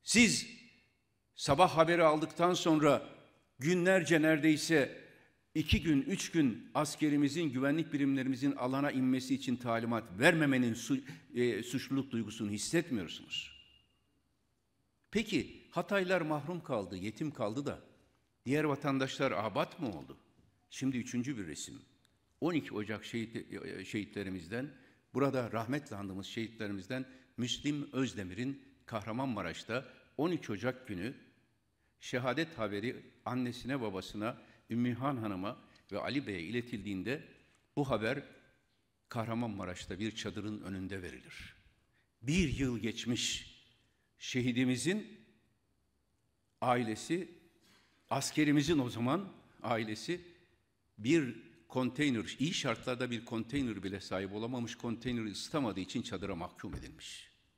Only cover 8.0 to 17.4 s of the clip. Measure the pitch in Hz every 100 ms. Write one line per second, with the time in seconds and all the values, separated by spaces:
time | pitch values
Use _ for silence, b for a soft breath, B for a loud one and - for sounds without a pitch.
8 | 139 135 123 123 139 - 123 135 143 123
9 | 127 131 127 135 - 120 123 113 117 117
10 | 110 92 151 165 147 127 120 110 - 135
11 | B B B 120 120 101 113 131 - 135
12 | 135 117 104 107 107 104 - 165 170 117
13 | 82 - - - - - - _ _ _
14 | _ _ _ _ _ _ _ _ _ _
15 | _ 208 226 156 95 - - - 180 202
16 | 180 185 156 151 143 175 - 120 92 92
17 | 101 - 156 -